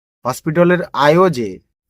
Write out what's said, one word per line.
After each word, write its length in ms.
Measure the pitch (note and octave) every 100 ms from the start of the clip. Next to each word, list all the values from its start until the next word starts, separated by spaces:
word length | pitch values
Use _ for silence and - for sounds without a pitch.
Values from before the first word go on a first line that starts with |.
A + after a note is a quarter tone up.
| _ _ A#2+
হসপিটালের 520 | - D#3+ E3 F3 F3 -
আইও 360 | B2 D3 E3+ F#3
যে, 300 | B2 G#2 F#2 _ _